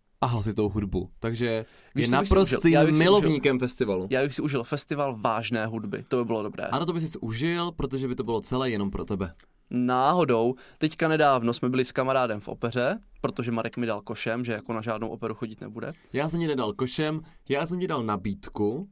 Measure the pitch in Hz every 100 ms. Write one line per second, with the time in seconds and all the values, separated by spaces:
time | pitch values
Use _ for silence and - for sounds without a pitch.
0 | _ _ 127 117 104 104 104 101 101 92
1 | 90 - 113 113 120 113 110 - - -
2 | 120 131 143 190 190 123 165 156 156 156
3 | 170 202 156 151 139 127 127 - 113 95
4 | 92 131 143 127 143 143 - 143 - 147
5 | 139 113 120 110 110 117 110 110 104 98
6 | 117 127 113 113 104 - - 135 165 170
7 | 160 - 110 113 160 170 175 170 135 131
8 | 131 127 113 113 - 127 131 107 101 98
9 | - 98 92 - _ _ _ 123 123 127
10 | 135 180 151 117 117 131 - - 156 -
11 | 160 156 147 131 117 120 127 127 123 -
12 | 131 131 123 104 101 110 117 123 123 220
13 | - - 123 - 120 117 113 - 120 104
14 | 101 107 - 117 120 107 - 113 110 107
15 | 113 - 113 110 113 110 104 110 - 160
16 | _ 127 151 170 165 135 107 101 127 -
17 | 151 156 160 - - 139 160 180 180 151
18 | 113 104 104 98 - - 104 127 196